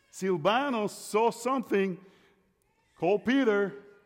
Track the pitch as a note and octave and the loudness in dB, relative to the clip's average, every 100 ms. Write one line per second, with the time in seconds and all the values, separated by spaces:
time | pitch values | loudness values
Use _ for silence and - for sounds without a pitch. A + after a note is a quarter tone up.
0 | _ - F#3+ F3+ E3+ A#3 C#4+ A#3 G#3 - | _ -6 -2 0 2 2 0 -2 -4 -6
1 | - G#3 A#3 - B3 C4+ - G3 G3 E3+ | -4 2 2 0 -2 -2 0 0 0 -4
2 | - _ _ _ _ _ _ _ _ _ | -14 _ _ _ _ _ _ _ _ _
3 | E3 G3+ G#3+ C4+ A#3+ G3+ G3 - - - | 0 0 2 2 2 2 -2 -6 -20 -20